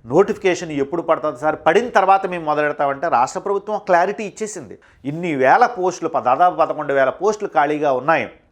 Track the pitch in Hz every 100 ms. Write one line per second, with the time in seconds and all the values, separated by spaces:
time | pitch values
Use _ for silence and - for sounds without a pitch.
0 | 113 147 202 208 190 170 175 143 139 170
1 | 165 151 151 127 151 156 160 180 240 214
2 | 190 196 190 180 151 151 147 147 143 135
3 | 170 123 131 185 196 196 196 208 208 170
4 | 190 - 202 - 214 175 107 92 _ _
5 | 131 156 175 143 127 190 233 240 180 -
6 | 165 135 117 135 180 156 151 151 147 139
7 | 131 - 196 214 202 156 147 151 147 127
8 | 139 156 98 - _